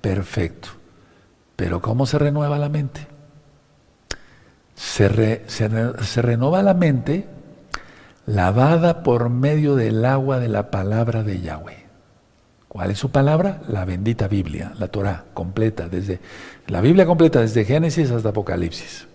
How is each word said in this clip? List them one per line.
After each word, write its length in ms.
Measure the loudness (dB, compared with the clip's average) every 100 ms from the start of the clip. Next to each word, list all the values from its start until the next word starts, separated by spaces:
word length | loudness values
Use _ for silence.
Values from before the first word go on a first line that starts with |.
Perfecto. 680 | -2 -4 -4 -4 -4 -6 -20 -20 _ _ _ _ _ _ _ -6
Pero 240 | -4 -4
¿cómo 280 | -2 -2 0
se 100 | 2
renueva 400 | 0 0 -2 -2
la 120 | -2
mente? 380 | -2 -4 -8 -18 -20 -20 -20 _ _ _ _ _ _ _ -14 -14 -20 _ _ _
Se 340 | -14 -10 2 4
re-, 360 | 4 2 0 -6
se 220 | -4 -2
re-, 360 | 0 -2 -4
se 180 | -4 0
renueva 400 | 0 2 2 2
la 100 | 4
mente 540 | 4 2 2 0 -4 -6 -16 -20 -20 -16 -16 -16 -20 -20 _ -4
lavada 760 | 2 2 4 4 4 2 2
por 260 | 0 2 2
medio 460 | 0 2 2 2 2
del 280 | 2 2
agua 360 | 2 2 0 -2
de 80 | 0
la 240 | -2 -2
palabra 500 | -2 0 0 0 -2
de 160 | -2 -4
Yahweh. 460 | -6 -10 -14 -20 -20 _ _ _ _ _ _ _ _
¿Cuál 220 | -8 -4
es 80 | -2
su 140 | 0
palabra? 500 | 2 4 2 0 -4 -6
La 180 | -4 -4
bendita 420 | -2 -2 -2 0
Biblia, 460 | 0 -2 -6 -10 -8
la 80 | -6
Torá 380 | -4 -4 -4 -10 -10
completa, 520 | -6 0 -2 -2 -6
desde, 320 | -6 -6 -8 -10 -20 -20 -18 -6
la 140 | 2
Biblia 240 | 4 6 6
completa, 360 | 6 6 6
desde 240 | 2 2 2
Génesis 440 | 2 0 0 0
hasta 200 | 0 -2
Apocalipsis. 800 | -2 -4 -4 -4 -8 -14 -18 -20